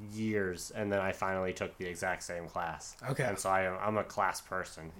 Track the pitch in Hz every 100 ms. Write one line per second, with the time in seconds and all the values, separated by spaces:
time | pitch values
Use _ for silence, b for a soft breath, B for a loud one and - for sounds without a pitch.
0 | 104 107 110 107 95 85 - 110 104 101
1 | 95 90 95 95 92 90 95 - 92 85
2 | 95 87 - 87 82 90 85 80 - -
3 | 117 139 127 98 95 95 92 92 104 107
4 | 95 - 95 - - 92 87 - 160 180